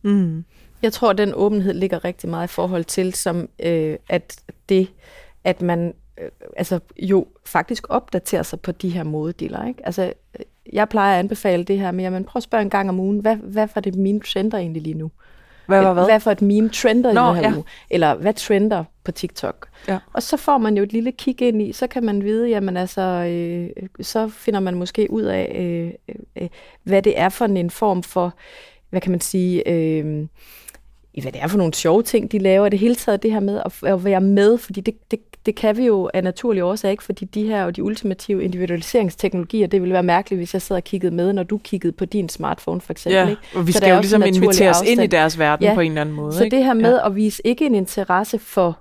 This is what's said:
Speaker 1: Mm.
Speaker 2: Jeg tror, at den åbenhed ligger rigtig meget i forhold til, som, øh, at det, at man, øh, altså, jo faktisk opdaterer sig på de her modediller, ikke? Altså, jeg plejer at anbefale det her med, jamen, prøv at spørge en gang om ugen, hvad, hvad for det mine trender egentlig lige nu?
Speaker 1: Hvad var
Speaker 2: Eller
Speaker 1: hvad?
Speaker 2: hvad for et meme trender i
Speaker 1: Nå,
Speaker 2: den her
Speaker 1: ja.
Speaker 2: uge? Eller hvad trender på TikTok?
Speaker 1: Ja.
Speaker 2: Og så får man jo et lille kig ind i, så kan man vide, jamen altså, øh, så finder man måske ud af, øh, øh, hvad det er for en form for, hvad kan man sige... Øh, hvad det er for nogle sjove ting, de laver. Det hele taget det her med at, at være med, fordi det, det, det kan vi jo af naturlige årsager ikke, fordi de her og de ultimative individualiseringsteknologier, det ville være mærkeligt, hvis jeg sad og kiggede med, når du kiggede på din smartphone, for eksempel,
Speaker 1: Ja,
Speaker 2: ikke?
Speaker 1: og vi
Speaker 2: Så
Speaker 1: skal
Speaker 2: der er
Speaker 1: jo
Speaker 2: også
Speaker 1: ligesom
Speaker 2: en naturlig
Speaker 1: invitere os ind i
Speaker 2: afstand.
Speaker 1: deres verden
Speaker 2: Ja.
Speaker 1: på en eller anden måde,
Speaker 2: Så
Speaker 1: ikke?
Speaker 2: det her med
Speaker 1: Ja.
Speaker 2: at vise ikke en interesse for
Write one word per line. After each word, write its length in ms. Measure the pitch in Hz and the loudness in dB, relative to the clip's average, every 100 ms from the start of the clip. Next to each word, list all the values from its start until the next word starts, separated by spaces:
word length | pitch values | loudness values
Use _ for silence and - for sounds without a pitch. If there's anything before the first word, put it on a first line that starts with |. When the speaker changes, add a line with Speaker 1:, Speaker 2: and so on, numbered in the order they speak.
Speaker 1:
Mm. 420 | 202 202 175 160 165 _ - - | 2 2 2 -4 -12 _ -20 -4
Speaker 2:
Jeg 100 | 220 | -4
tror, 180 | - 233 | 2 2
at 80 | 190 | 2
den 140 | 202 - | 0 2
åbenhed 360 | 202 208 190 | 0 2 0
ligger 300 | 175 190 175 | -2 -2 -2
rigtig 260 | 175 175 175 | -4 -8 -8
meget 140 | 170 170 | -6 -6
i 40 | |
forhold 320 | - 180 180 | -4 -2 -2
til, 300 | 165 - 185 | -4 -4 -4
som, 340 | 180 185 170 - - | -4 -4 -4 -6 -6
øh, 320 | 170 165 156 156 - | -2 0 -2 -6 -4
at 280 | 175 - - - - - | -4 -4 -20 -20 -20 0
det, 200 | 190 185 - - - - - | 2 2 -6 -20 -20 -20 -6
at 180 | 185 180 | -4 -2
man, 320 | 175 170 170 - _ - | -2 -2 -4 -6 _ -16
øh, 80 | - _ 50 - | -16 _ -18 -8
altså, 240 | 180 180 _ - | -4 -4 _ -10
jo 280 | 190 190 - _ - | 0 0 0 _ -4
faktisk 400 | 170 - 233 - | -2 -2 -8 -4
opdaterer 540 | 247 - 185 - 175 | -4 -2 -6 -2 -4
sig 180 | - - | -4 -8
på 120 | - | -8
de 160 | 180 185 | -6 -4
her 140 | 175 | -4
modediller, 640 | 156 151 156 175 - - - | -4 -4 -6 -6 -10 -8 -8
ikke? 180 | 247 - | -8 -6
Altså, 260 | 175 185 - _ - - _ - | -4 -4 -6 _ -20 -20 _ -6
jeg 160 | 202 214 | -2 0
plejer 260 | 220 196 | 2 2
at 40 | 196 | 2
anbefale 460 | 202 214 202 175 | 0 -2 0 0
det 140 | 180 196 | 0 -2
her 120 | 190 | -2
med, 140 | 185 | -4
jamen, 200 | 185 185 | -4 -4
prøv 140 | 190 247 | -6 -8
at 40 | |
spørge 200 | - 226 | -2 -2
en 80 | 202 | 0
gang 180 | 202 196 | 0 0
om 120 | 185 | -2
ugen, 180 | 190 208 | -2 0
hvad, 180 | 214 214 | 0 0
hvad 320 | 214 202 214 | -2 -2 -2
for 120 | - | -2
det 140 | 202 | -4
mine 260 | 185 196 208 | 0 0 0
trender 380 | - 190 214 214 | -4 -2 -2 -2
egentlig 240 | 175 160 | -6 -6
lige 120 | 160 156 | -8 -8
nu? 120 | 156 _ - - _ - - | -10 _ -20 -20 _ -20 2
Speaker 1:
Hvad 120 | 196 | 4
var 40 | |
Speaker 2:
Eller 120 | 190 | 6
Speaker 1:
hvad? 100 | 180 | 6
Speaker 2:
hvad 160 | 185 214 | 6 6
for 100 | 220 | 4
et 120 | 196 | 2
meme 260 | 202 208 220 | 4 4 2
trender 420 | - 240 233 247 | 2 2 4 4
i 40 | |
Speaker 1:
Nå, 120 | 220 247 | 4 4
Speaker 2:
den 80 | 180 | 4
her 60 | |
Speaker 1:
ja. 120 | 214 | 2
Speaker 2:
uge? 100 | 151 - - - | 0 -6 -18 -4
Eller 240 | 175 156 | 2 2
hvad 200 | 110 190 | 2 -2
trender 500 | 214 - 202 214 196 160 _ | -2 0 2 2 0 -4 _
på 80 | - | -12
TikTok? 560 | - 175 - - - - - - | -8 -10 -8 -8 -8 -18 -14 -6
Speaker 1:
Ja. 100 | 190 _ | -6 _
Speaker 2:
Og 100 | - | -8
så 140 | - 294 | -4 -2
får 220 | - 277 | 2 2
man 180 | 220 208 | 2 0
jo 60 | |
et 100 | 208 | 0
lille 200 | 220 240 | -2 -4
kig 300 | 254 - 254 | -4 -6 0
ind 200 | 247 214 | 0 0
i, 100 | 208 | -4
så 140 | - 247 | -4 -6
kan 180 | 254 | -2
man 200 | 226 202 | -2 -2
vide, 240 | 202 220 240 | -2 0 0
jamen 280 | 214 196 180 | 0 -2 -2
altså, 240 | 185 - | -4 -2
øh, 680 | 185 180 175 170 170 175 175 - 190 - | -2 -2 -2 -4 -4 -6 -8 -10 -16 -12
så 280 | - 226 220 | -6 -4 -4
finder 320 | - - 202 | -4 -4 -2
man 140 | 190 | -2
måske 320 | 180 180 - 208 | -4 -4 -2 -2
ud 120 | 220 | -2
af, 340 | 202 190 - - 175 170 170 - - | -2 -2 -4 -4 -4 -4 -6 -12 -18
øh, 60 | - - - | -18 -16 -12
øh, 60 | 175 - - _ | -12 -12 -20 _
hvad 200 | - 196 | 0 2
det 160 | 202 - | 4 2
er 100 | 180 | 0
for 160 | - | 0
en 260 | 226 190 175 | 0 0 -2
form 320 | - 214 185 | -2 0 0
for, 300 | 175 180 180 - - - - _ _ | -4 -4 -4 -6 -20 -20 -20 _ _
hvad 100 | 185 | -4
kan 100 | 185 | -2
man 100 | 180 | -2
sige... 480 | - 190 180 175 - | -2 -2 0 0 0
Øh, 580 | 170 160 160 151 151 156 - - - - - - _ _ - | 0 0 -2 -4 -6 -8 -14 -20 -20 -20 -20 -20 _ _ -12
hvad 100 | 131 | -10
det 100 | - | -6
er 40 | 156 | -2
for 120 | 202 | 0
nogle 160 | 170 | 0
sjove 280 | - 165 190 | 0 2 2
ting, 300 | 233 226 - | 4 0 0
de 60 | 214 | 0
laver. 300 | 190 190 202 | 4 4 4
Det 100 | 202 | 4
hele 160 | 226 | 2
taget 280 | 240 - 202 | 2 0 0
det 100 | 226 | 0
her 80 | 214 | 0
med 200 | 196 202 | -2 -4
at, 80 | - - | -6 -4
at 220 | - 190 | -2 0
være 160 | 190 190 | 2 2
med, 380 | 196 202 208 233 | 4 6 6 4
fordi 220 | - 196 | 0 -6
det, 140 | 190 226 _ | -6 -6 _
det, 100 | 220 _ - - | -8 _ -6 -4
det 80 | |
kan 220 | 214 220 214 | 0 0 2
vi 80 | 254 | 2
jo 240 | 202 180 | 2 0
af 100 | 185 | -2
naturlige 400 | 185 175 247 196 | -4 -2 -2 0
årsager 260 | 175 208 196 | 0 0 -2
ikke, 120 | 202 | -4
fordi 200 | - 196 | -6 -10
de 220 | 190 214 214 | -6 -4 -2
her 180 | 208 | -2
og 120 | 175 175 | -2 -4
de 60 | |
ultimative 600 | 190 220 202 190 - 196 | -6 -4 -6 -6 -4 -2
individualiseringsteknologier, 1200 | 185 180 180 175 165 247 190 - 196 185 170 226 180 | -2 -4 -4 -4 0 0 0 -2 -2 -2 -4 -2 2
det 140 | 196 | 2
ville 120 | 180 | 2
være 100 | 185 | 2
mærkeligt, 360 | 180 175 202 190 | 4 2 0 -6
hvis 160 | 170 | -4
jeg 80 | 190 | -6
sad 140 | - 185 | -4 -4
og 80 | |
kiggede 300 | - 196 180 | -4 -4 -2
med, 180 | 170 180 | 0 0
når 100 | 202 | 0
du 160 | 175 208 | -2 -6
kiggede 340 | - 190 170 | -4 -4 -4
på 120 | - | -4
din 240 | 185 208 170 | -4 -4 -4
smartphone, 520 | - - - - 180 | -6 -6 -6 -6 -6
for 120 | - | -8
eksempel, 240 | 160 - 190 | -8 0 2
Speaker 1:
Ja, 100 | 185 | 2
Speaker 2:
ikke? 140 | 214 - | -2 -6
Speaker 1:
og 120 | 185 175 | -2 2
vi 60 | |
Speaker 2:
Så 40 | 208 | 4
Speaker 1:
skal 80 | 190 | 6
Speaker 2:
der 60 | |
er 40 | 185 | 6
Speaker 1:
jo 20 | |
Speaker 2:
også 200 | 196 214 | 6 4
Speaker 1:
ligesom 40 | |
Speaker 2:
en 40 | 196 | 4
naturlig 180 | 185 | 4
Speaker 1:
invitere 260 | 185 185 190 | 4 6 6
os 100 | 175 | 6
ind 60 | 196 | 4
i 20 | |
Speaker 2:
afstand. 200 | 240 208 | 4 4
Speaker 1:
deres 280 | 170 156 160 | 4 2 2
verden 280 | 151 151 180 | 0 4 2
Speaker 2:
Ja. 80 | |
Speaker 1:
på 60 | 196 | 4
en 100 | 165 | 0
eller 80 | 156 | 0
anden 140 | 151 | -4
måde, 180 | 151 151 | -4 -4
Speaker 2:
Så 120 | 165 | 0
Speaker 1:
ikke? 120 | 220 254 | 2 4
Speaker 2:
det 80 | |
her 100 | 262 | 4
med 200 | 226 233 | 4 4
Speaker 1:
Ja. 120 | 247 - | 4 2
Speaker 2:
at 100 | 196 | 0
vise 260 | 214 - 226 | -2 0 -2
ikke 200 | 247 302 | 0 2
en 80 | |
interesse 640 | 214 185 - 190 180 208 226 | 2 0 -4 0 0 0 -6
for 400 | - - 175 165 | -2 0 0 -2